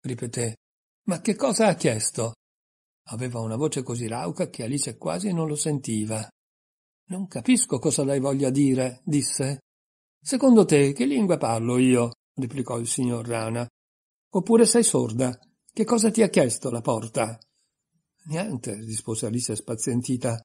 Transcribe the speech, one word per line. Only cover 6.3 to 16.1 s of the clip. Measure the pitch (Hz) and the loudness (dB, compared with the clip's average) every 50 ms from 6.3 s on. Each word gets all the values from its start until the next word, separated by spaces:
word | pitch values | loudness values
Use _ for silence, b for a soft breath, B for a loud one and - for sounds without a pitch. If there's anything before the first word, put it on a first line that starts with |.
| _ _ _ _ _ _ _ _ _ _ _ _ _ _ _ _ | _ _ _ _ _ _ _ _ _ _ _ _ _ _ _ _
"Non | 185 185 196 | -10 -10 -10
capisco | 180 - - - - 254 226 - - - 123 | -8 -10 -8 0 2 2 2 2 0 -2 -2
cosa | - 160 131 - | 0 0 0 0
lei | 143 135 139 139 | 0 0 0 0
voglia | 131 139 139 135 143 127 | 0 0 0 0 0 0
dire", | 131 139 147 135 131 127 127 127 123 - _ | 2 4 4 4 4 2 0 -2 -4 -8 _
disse. | - 147 143 127 - - - 139 131 143 - _ _ _ _ _ _ _ _ _ _ _ _ | -2 0 0 0 -2 -4 -4 -4 -4 -4 -8 _ _ _ _ _ _ _ _ _ _ _ _
"Secondo | _ - - 254 - 269 240 220 185 | _ -4 -2 2 6 8 8 8 8
te | - 156 147 143 139 139 | 8 6 6 6 4 2
che | - 240 | 0 0
lingua | 277 285 254 214 185 175 | 0 2 2 2 2 2
parlo | 147 - 117 117 113 113 120 123 | 0 0 0 0 0 0 0 2
io?", | 123 131 127 127 120 120 120 117 _ _ _ _ | 4 6 6 6 4 4 0 -2 _ _ _ _
replicò | - 131 120 127 135 123 - 127 117 | -8 -8 -6 -6 -8 -6 -6 -6 -6
il | 117 | -4
signor | 117 - - 127 123 120 117 113 | -6 -4 -2 -2 -2 -2 -4 -4
Rana. | 117 117 113 110 113 113 120 120 117 _ _ _ _ _ _ _ _ _ _ _ _ | -4 -4 -4 -4 -4 -4 -4 -6 -6 _ _ _ _ _ _ _ _ _ _ _ _
"Oppure | - 196 175 - 226 226 240 | -2 -2 2 6 6 8 8
sei | 208 - 240 | 8 6 4
sorda? | 233 - - 135 123 113 110 120 131 127 123 - _ _ _ _ _ _ | 4 4 2 2 0 0 0 0 -2 -2 -2 -6 _ _ _ _ _ _
Che | _ - 220 | _ -4 0
cosa | - 247 233 208 226 | 2 2 4 4 2